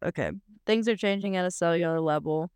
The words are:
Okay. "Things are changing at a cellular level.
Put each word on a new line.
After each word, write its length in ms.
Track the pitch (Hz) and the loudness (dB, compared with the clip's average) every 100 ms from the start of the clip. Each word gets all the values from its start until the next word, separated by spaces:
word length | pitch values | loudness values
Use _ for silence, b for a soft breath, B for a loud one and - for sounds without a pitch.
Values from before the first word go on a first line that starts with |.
Okay. 300 | - - 87 196 _ - - | -6 -2 -4 -4 _ -10 0
"Things 220 | 220 226 | 0 2
are 80 | 214 | 0
changing 400 | 208 196 196 185 | 0 0 -2 0
at 100 | 180 | -2
a 40 | |
cellular 500 | - 170 170 170 165 | 0 2 2 2 2
level. 500 | 160 151 151 156 170 | 2 0 0 -2 -4